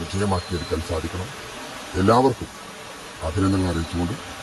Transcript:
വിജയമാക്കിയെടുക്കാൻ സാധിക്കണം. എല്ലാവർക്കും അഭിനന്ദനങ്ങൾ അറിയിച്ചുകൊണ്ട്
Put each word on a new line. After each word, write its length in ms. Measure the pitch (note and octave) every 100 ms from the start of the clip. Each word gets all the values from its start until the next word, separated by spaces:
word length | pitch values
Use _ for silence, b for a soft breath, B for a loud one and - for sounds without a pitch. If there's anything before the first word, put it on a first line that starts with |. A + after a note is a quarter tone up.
വിജയമാക്കിയെടുക്കാൻ 800 | D#2 F#2+ G#2 F2+ - F2 D2 D#2+ D#2+
സാധിക്കണം. 380 | D#2+ - F2+ F#2 - - - - - - F#2
എല്ലാവർക്കും 480 | G2 A#2+ C3+ - - - - - - - - - E2
അഭിനന്ദനങ്ങൾ 420 | F2+ F#2+ F#2+ F#2
അറിയിച്ചുകൊണ്ട് 420 | E2 E2 E2+ F2 - - -